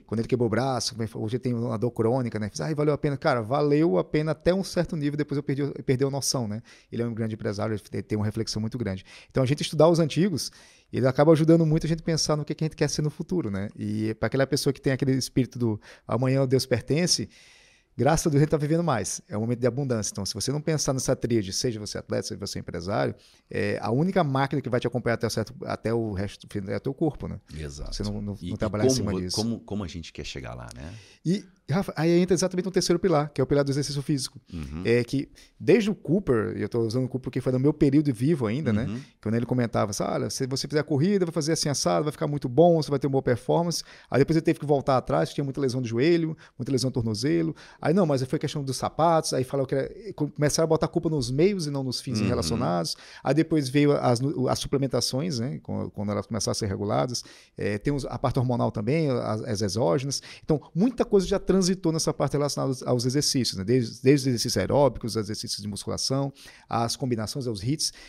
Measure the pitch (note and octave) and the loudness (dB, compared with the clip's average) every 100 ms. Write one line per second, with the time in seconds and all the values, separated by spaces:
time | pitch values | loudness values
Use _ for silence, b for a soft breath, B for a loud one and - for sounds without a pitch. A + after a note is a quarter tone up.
0 | - G#2+ A2+ B2 A#2+ G#2+ C3+ B2 - A2+ | -6 -4 0 0 2 2 0 -2 -4 -4
1 | A2 B2 A2 A#2+ B2+ A#2+ A#2+ A2+ A#2+ - | -8 -6 -4 -4 -2 -2 -2 -2 -2 0
2 | A2+ C3 A#2+ G#2+ G#2 - D3+ D3 D3+ C#3+ | 2 2 0 -4 -6 -4 -4 0 0 2
3 | D3+ C#3 D#3+ B2 G#2+ C#3+ D3 D3 E3 F#3 | 0 0 0 0 0 0 4 4 4 2
4 | D#3+ D3+ D#3 D3+ - F#3 F#3 - E3 E3 | 2 0 0 0 2 2 0 -2 -2 -2
5 | D3 D3 C#3+ C#3+ - C3+ C#3 - - B2+ | -2 -2 -2 -2 -2 -2 -2 -4 0 2
6 | C#3 C#3 - C#3 A2 G#2 B B B A#2 | 2 0 -2 -2 -2 -6 B B B -4
7 | A#2 A2 A2+ G#2+ G#2+ G2+ G#2+ G#2+ - A2 | -4 -2 -4 -4 -4 -2 -2 -4 -6 -10
8 | - G#2+ G#2 A2+ G#2+ A2 A2 B2 G#2 F#2 | -4 -2 0 -2 -4 -4 -4 -4 -4 -6
9 | - B B - B2+ D3 E3+ D#3 D#3+ E3 | -10 B B 0 2 2 -2 4 6 6
10 | D#3+ D3 G3 C#3+ - B B B B A2+ | 2 2 2 0 -6 B B B B 0
11 | B2+ B2+ D3 D#3 D#3+ E3 D#3+ D#3+ D#3 E3 | 2 4 8 8 8 8 6 2 2 -2
12 | E3+ D#3+ - D3+ D3 D#3 D#3 - D3 - | 0 0 2 0 -2 -4 -4 0 0 2
13 | D3+ - E3+ F#3 A2 G2 G2+ - G#2+ G#2+ | -2 -2 -4 -2 -2 -2 -6 -6 -4 -2
14 | G#2+ A2 A2+ C3+ C3+ C#3+ C#3+ C3 C#3 C3 | -2 0 0 2 2 2 0 0 0 0
15 | C#3 C3 - - A#2+ B2 A#2+ G#2+ B B | 2 2 0 0 0 0 -2 -2 B B
16 | - A2+ C3 C3+ C3+ C3 - C3 - C#3+ | -4 -2 2 2 4 2 2 -2 0 0
17 | F3 - A#2+ b b b b b b - | 2 0 -4 b b b b b b 0
18 | B2 D#3+ F3 C#3+ D3+ D#3 C#3+ E3 E3+ A#2+ | 2 4 4 4 4 2 0 0 2 0
19 | F#2+ - - G#2 A2+ A#2+ A#2+ A#2+ C#3 A2+ | -2 -8 -8 -4 -2 0 0 0 -2 -2
20 | G2+ - G2 G2+ A2 D3 D3+ D3+ - C3 | -2 -6 -6 -4 -4 -4 -2 -2 0 -2
21 | C3 C3 A#2+ A#2 F#2+ - C3 G#2+ G2+ - | 0 -2 2 0 0 -2 -4 -4 -8 -10
22 | - A2 - G2+ G2 G2+ G2 E2+ E2+ A2+ | -6 -6 -4 -8 -8 -8 -8 -8 -4 -2
23 | C3 G#2+ b b - G2+ G2+ - G#2 A#2+ | -2 -4 b b -10 -4 -2 -2 -2 0
24 | F3 F#3+ D3+ C3+ C3+ D3 C3 A#2+ A#2+ B2 | 0 2 0 0 0 -2 -2 -2 -2 -2
25 | A#2+ A2+ A2+ A#2 G#2+ - A2+ G#2 A2 A#2 | -2 -2 -2 -2 -6 -8 -8 -4 -2 -2
26 | A2+ F#2+ G2+ - - G#2 G2 G#2 - C#3 | -2 -4 -6 -8 -10 -8 -6 -6 -6 -2
27 | D#3+ - F2 E2+ - D2+ D2+ C#2+ C#2 - | -2 -2 -8 -10 -12 -12 -10 -10 -10 -6
28 | G#2 G#2 G#2 G2+ F2 G#2+ G#2+ G#2 B2 B2+ | -4 -4 -6 -8 -8 -4 -4 0 2 2
29 | G#2 F#2+ F2+ F2+ A2+ A2+ - G#2 F#2 E2 | -2 -2 -4 -4 -4 -4 -6 -8 -6 -10
30 | E2 - D2 C#2 A#1+ A#1+ - A#1+ D2+ G#2+ | -14 -12 -12 -12 -12 -12 -14 -14 -14 -16
31 | B B D#3 G3 - _ - D#3+ F#3+ - | B B -4 -4 -4 _ -4 -4 -2 -2
32 | E3 E3+ F#3 F3+ F#3 F3+ F#3 F#3 E3+ E3+ | 2 4 4 2 0 -2 -2 0 2 2
33 | G3 D#3 D3+ - C3 C#3+ C#3 C3+ C#3 C#3+ | 4 2 0 -2 2 2 2 0 -2 -6
34 | C3+ C#3+ - - - E2+ C#2+ D#2 G2 A#2+ | -2 -2 -4 -12 -12 -10 -8 -4 0 2
35 | A#2 C3+ - B B - A2+ G#3 G#3 F#3+ | 2 -4 -6 B B -8 4 4 4 -2
36 | - F3+ F#3 A#2+ G2+ G2+ G#2 A#2+ A2+ A#2 | 0 0 2 0 0 -2 -2 -2 0 0
37 | B2+ B2+ C3 C3 C3 B2+ C#3 D#3 D3 C#3+ | -2 -4 -6 -4 -2 0 2 2 4 4
38 | D3 A2 C3 E3 A2 B2 C#3 G#2 F#2+ A#2 | 2 0 0 0 0 -2 0 0 0 -6
39 | C#3+ _ A2 A2+ A#2+ B2+ A#2 A2+ A2 G2+ | -10 _ -2 -2 0 0 0 0 -2 -2
40 | F3+ D#3 A#2 - C3 C3+ C#3 D3 D3 D3 | -2 -2 -4 -4 -4 -4 -2 -2 0 2
41 | F3 G3+ F3 E3+ D3 D#3 D3+ C#3 F3 F3 | 2 2 0 -2 0 0 0 0 0 0
42 | D3+ - D3+ D3 C3 B2 F3 E3 D3 C#3 | 0 -4 -4 -4 -2 6 6 6 2 0
43 | C#3+ C3+ C3 A#2+ - D#3 E3+ D#3 B B | 0 0 2 0 2 0 2 -4 B B
44 | B B2 C#3 D#3+ D#3+ D#3 C#3+ C#3+ B2 B2+ | B 2 4 4 2 0 2 0 4 2
45 | - C#3+ D#3+ - C#3 C3+ C3+ B2+ A#2+ A#2 | 2 0 0 -2 -4 -2 -2 -2 -2 2
46 | D3+ E3+ D#3+ D#3 B - A#2+ C3+ B2+ B2+ | 4 4 2 -6 B -10 -2 0 0 0
47 | A2+ G#2 C3 E3+ E3 D3 B B C#3 F3+ | -2 -2 0 0 0 -4 B B 0 2
48 | E3+ C3+ B2+ D#3 D3 D3+ C3+ B2+ G#2+ - | 4 2 0 -2 -4 -6 -6 -4 -4 2
49 | E3 D#3+ - C#3 B2+ C#3 C3+ C#3 - - | 4 4 2 -2 -2 -2 0 -2 -2 -8
50 | G#3+ - D3 - D3 - E3 D#3 D#3 E3+ | -12 -6 -4 0 0 2 2 2 2 0
51 | E3 D#3 A#2+ C3 F#3 G3 D3+ C#3+ C3 A#2+ | 0 -2 -2 4 4 2 -4 -4 -4 -6
52 | - G#2+ G#2 A#2+ D#2+ A2+ B2 F2 D#2+ - | -4 0 0 0 0 0 0 -2 -2 -6
53 | B B - D3 D#3+ D#3+ C3 C#3+ D3 C#3+ | B B 0 2 2 2 2 4 4 4
54 | C3 A#2 C3+ D#3+ C3 B2+ - C#3 C3+ B2+ | 4 2 0 0 0 0 0 0 0 0
55 | - B2+ F3 B2+ A#2+ D3+ - G2+ G2+ - | -2 -2 -4 -4 -4 -8 -8 -6 -6 -6
56 | G#2 G2+ - A2 A#2 G#2+ G#2+ G2+ G2+ B2 | -4 -4 -4 -4 -2 -2 -4 -4 -2 0
57 | C#3 A#2+ B B B - G2 G#2 - C#3+ | -2 -4 B B B -6 -4 -2 -2 -4
58 | - A#2+ C3 C3+ B2+ A#2+ A#2 - G#2+ D#3+ | -4 -4 -2 0 0 0 -2 -2 -2 0
59 | D3+ A#2+ A2+ G#2+ - G#2 G#2+ G2 D#3 D3+ | 0 0 -2 -4 -4 -2 -2 0 0 0
60 | C#3 C3 B B - D3+ B D#3+ A#3+ - | -2 -6 B B -2 -2 B 0 0 0
61 | A#3 G3+ F3 F#3+ - F#3 F3+ F#3+ D#3+ D#3+ | 2 2 2 -2 2 2 4 2 0 0
62 | D#3+ D3 C#3+ C#3+ C#3+ - C3+ B2+ C3 B2+ | -2 0 0 0 -2 -2 -2 -2 0 0
63 | B2 C#3 C#3+ C#3 A2 F#2 F#2+ C3 A2+ A2+ | 2 0 0 0 0 -2 2 2 2 0
64 | C3+ D3 C3 A#2 B2+ - G2 B2 C#3+ A2 | 4 4 4 0 0 0 2 4 4 2
65 | A#2 G#2+ G2+ G#2 A2 - G#2 G2+ - G2 | -6 -4 -4 -6 -8 -8 -8 -8 -6 -4
66 | - C3+ C#3 B B B B A2+ A#2 - | -2 -2 -4 B B B B -2 -2 -4
67 | C3 A2+ G#2+ D3 B2 G#2+ A2 D#3 - B | -4 -4 -4 -6 -6 -4 -4 -2 -4 B